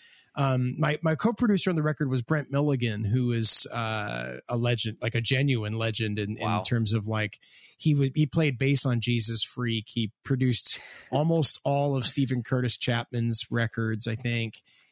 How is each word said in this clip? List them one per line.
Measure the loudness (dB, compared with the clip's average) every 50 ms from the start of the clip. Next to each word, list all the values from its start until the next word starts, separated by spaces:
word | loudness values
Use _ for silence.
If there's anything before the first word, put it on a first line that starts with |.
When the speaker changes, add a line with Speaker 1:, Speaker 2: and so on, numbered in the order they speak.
| -20 -20 -20 -20 _ _ -4
Speaker 1:
Um, | 0 0 2 2 2 0 -2 -2 0
my, | 0 0 0 0
my | 0 0 0
co-producer | 2 0 0 0 2 2 2 4 4 2 2
on | 2 0
the | 0
record | 0 0 -2 -2 0
was | 0 0
Brent | 0 0 0 -2 -2 -2
Milligan, | 0 0 2 2 2 2 0 -2 -2 0 0
who | 0 0 2 2 2
is, | 0 2 2 4 4 4 2 0
uh, | -2 -4 -4 -2 -2 -4 -4 -4 -6 -6 -6 -8 -8 -10 -8 -6
a | -4 0
legend, | 0 0 0 0 -2 -6 -6 -4
like, | -4 -2 -2
a | -2
genuine | 0 0 0 0 2 2 0 0 -2 -2 -4
legend | -2 -2 -2 -2 -2 -2 -2 -2 -2
in, | -4 -4 -4 -4
Speaker 2:
Wow. | -4 -2 0 0
Speaker 1:
in | 0
terms | 0 0 0 2 2 0
of, | 0 -2 -2
like, | -2 -2 -2 -4 -6 -12 _ -20 -20 -20 -20 -20 -10 -2
he | 0 2 4
w-, | 4 2 2 2
he | 2 0
played | 2 2 2 2 2 2 0
bass | 2 2 4 4 4
on | 2 2 0
Jesus | 0 0 0 2 2 0 0 0
Freak. | -2 -4 -4 -4 -2 -2 -2 -2 -4 -4
He | -4 -4 -4 -4 -4 _ -4
produced | -2 0 2 2 2 2 2 2 0 -2 -4 -6 -16 -20 -20 -10 -4
almost | 0 0 2 2 4 4 4 2 2 0 -2
all | 0 0 0 0 0 0
of | 0 0
Stephen | 0 0 0 0 0 0 -4 -2
Curtis | -2 0 0 0 0 -2 -2
Chapman's | -2 0 0 0 -2 -4 -4 -2 -2 0 0 0 0 0
records, | 0 0 -2 -2 -2 -2 -4 -2 -2 -4 -4
I | -4 -6
think. | -4 -4 -2 -2 -2 -4 -4 -8 -12 _ _ _ _ _ _